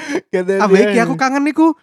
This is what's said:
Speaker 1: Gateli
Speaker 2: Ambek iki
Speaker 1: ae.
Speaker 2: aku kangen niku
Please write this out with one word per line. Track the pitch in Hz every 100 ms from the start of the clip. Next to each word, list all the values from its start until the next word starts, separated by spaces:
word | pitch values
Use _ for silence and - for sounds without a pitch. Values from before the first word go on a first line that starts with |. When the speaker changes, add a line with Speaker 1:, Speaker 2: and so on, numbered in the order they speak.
| 302 330 -
Speaker 1:
Gateli | 185 180 196
Speaker 2:
Ambek | 214 190 247
iki | 294
Speaker 1:
ae. |
Speaker 2:
aku | 202 165
kangen | 262 277
niku | 294 311 320 302